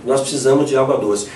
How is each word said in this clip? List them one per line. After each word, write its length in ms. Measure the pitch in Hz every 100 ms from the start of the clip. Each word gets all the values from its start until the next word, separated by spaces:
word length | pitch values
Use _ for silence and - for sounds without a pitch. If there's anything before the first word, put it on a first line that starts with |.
nós 180 | 117 135
precisamos 460 | 135 143 131 143 -
de 80 | 131
água 200 | 135 135
doce. 320 | 104 101 -